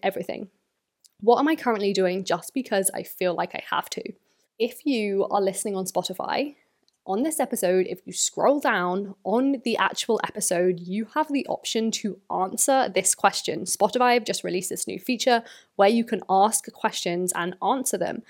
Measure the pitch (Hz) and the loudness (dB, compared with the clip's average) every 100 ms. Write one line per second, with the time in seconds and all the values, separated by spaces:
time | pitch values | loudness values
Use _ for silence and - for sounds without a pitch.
0 | 196 - - - 196 _ _ _ _ _ | -2 -2 -4 -8 -10 _ _ _ _ _
1 | _ _ 208 233 285 320 247 214 202 190 | _ _ 4 6 4 2 0 0 0 2
2 | 185 185 185 180 - 269 - 196 190 - | 2 0 -2 -2 -2 -8 -2 0 0 -2
3 | - - 180 170 175 - - 170 - - | -8 -4 -2 0 -4 -6 -4 -4 -4 -8
4 | - - _ _ _ - 233 - 294 247 | -10 -14 _ _ _ -4 -4 -2 -2 0
5 | 208 196 - 202 196 190 214 190 185 180 | 0 0 0 0 0 -2 -4 -4 -4 -4
6 | 180 185 - - 285 - _ _ _ _ | -4 -6 -4 -2 -4 -8 _ _ _ _
7 | - 196 311 311 254 247 180 185 185 - | -6 -2 -2 -2 -2 0 2 2 2 -4
8 | - - - - 190 285 277 208 180 185 | -8 -4 -4 2 4 4 2 2 0 -2
9 | 202 - - 220 269 269 233 220 190 - | -4 -8 -2 2 2 0 0 0 0 0
10 | - 220 - - - 175 180 180 175 196 | -2 -2 -2 -4 -2 2 2 0 -4 -6
11 | 220 302 311 285 - - - 226 226 214 | -4 -2 -2 -2 -2 -4 -4 -2 0 -2
12 | 214 - - 180 185 - - 269 226 185 | -4 -8 -6 -2 -2 0 2 2 2 2
13 | 190 - 196 - - 151 180 - 202 247 | 0 2 2 2 -2 -6 -4 0 0 2
14 | 247 240 - 196 175 175 185 - - - | 4 4 2 -4 -2 -4 -4 -6 -6 -6
15 | - 247 - 233 226 - _ - 196 233 | -4 -2 2 2 0 -14 _ 4 6 6
16 | 226 202 - 190 208 - - - 214 - | 2 -4 0 4 4 2 -6 -4 -4 -2
17 | 180 175 180 - 175 185 190 262 254 196 | -2 -2 -2 -2 -4 -2 0 0 -2 -2
18 | - - - | -4 -6 -12